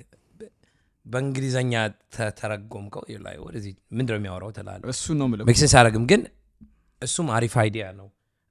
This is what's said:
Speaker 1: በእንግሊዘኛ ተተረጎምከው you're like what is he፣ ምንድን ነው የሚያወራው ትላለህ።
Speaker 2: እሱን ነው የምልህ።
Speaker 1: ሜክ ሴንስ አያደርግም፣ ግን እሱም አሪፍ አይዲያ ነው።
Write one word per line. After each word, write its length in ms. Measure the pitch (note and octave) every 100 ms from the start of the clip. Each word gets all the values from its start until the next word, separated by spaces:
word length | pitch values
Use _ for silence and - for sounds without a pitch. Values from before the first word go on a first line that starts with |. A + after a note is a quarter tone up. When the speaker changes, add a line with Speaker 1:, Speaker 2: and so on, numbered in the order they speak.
| - _ _ _ G#3+ _ _ _ _ _ A2+
Speaker 1:
በእንግሊዘኛ 680 | B2 C#3 C3+ C3 B2+ B2+ A#2 G#2+ - _
ተተረጎምከው 920 | - G#2+ - A2 G#2 G#2+ G#2 G2+ -
you're 200 | - G#2+
like 160 | F#2+ E2+
what 140 | -
is 100 | A#2+
he፣ 80 | G2+ F#2+ _
ምንድን 240 | A2+ B2+
ነው 60 | G#2+
የሚያወራው 320 | G2 F#2 F#2+
ትላለህ። 360 | A2 G2 G2 A2+
Speaker 2:
እሱን 280 | C3 - D#3
ነው 100 | C3+
የምልህ። 200 | A2 A2+
Speaker 1:
ሜክ 120 | A#2+
ሴንስ 160 | D3
አያደርግም፣ 300 | C3 A#2 A2 A#2+
ግን 140 | G#3 - _ _ _ - _ _ _
እሱም 260 | B2+ - D#3+
አሪፍ 240 | A2+ A#2 B2
አይዲያ 300 | A2 A2 G2
ነው። 160 | G2 G2 _ _ _ _